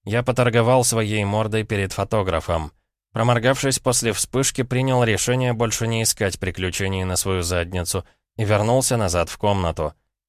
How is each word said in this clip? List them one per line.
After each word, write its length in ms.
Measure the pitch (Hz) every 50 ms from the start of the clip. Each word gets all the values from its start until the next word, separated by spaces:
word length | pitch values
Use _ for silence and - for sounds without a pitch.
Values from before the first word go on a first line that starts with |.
| -
я 180 | 95 104 120
поторговал 640 | 123 - 120 - 123 120 107 120 113 117 127 127 120
своей 400 | - 117 113 110 104 107 107 101
мордой 400 | 98 101 107 110 107 107 110 107
перед 300 | - 113 101 98 95 -
фотографом. 800 | - 101 - - 110 95 92 85 80 - - 87 82 78 78 - _ _ _ _ _ _ _ -
Проморгавшись 640 | 113 113 120 123 120 110 127 135 135 - 139 127 -
после 320 | - 135 123 - 117 117
вспышки, 520 | 101 - - - - 127 139 - - - 127
принял 400 | 123 127 123 131 135 127 123 120
решение 500 | 113 104 92 - - 123 127 127 123 120
больше 340 | 110 117 110 107 - 117 113
не 160 | 117 113 113
искать 360 | - - - 110 95 - -
приключений 640 | - 92 85 - 92 90 87 - 98 95 95 92 92
на 100 | 92 92
свою 260 | 90 - 98 95 92
задницу 640 | 87 85 90 87 85 87 92 90 87 - - 95 - _ _ _ _ _ _
и 80 | - 110
вернулся 540 | 101 107 101 104 110 123 131 131 - 131 117
назад 320 | 107 90 85 87 85 -
в 80 | - -
комнату. 560 | - 104 101 98 90 82 80 - 80 73 - _ _ _ _ _ _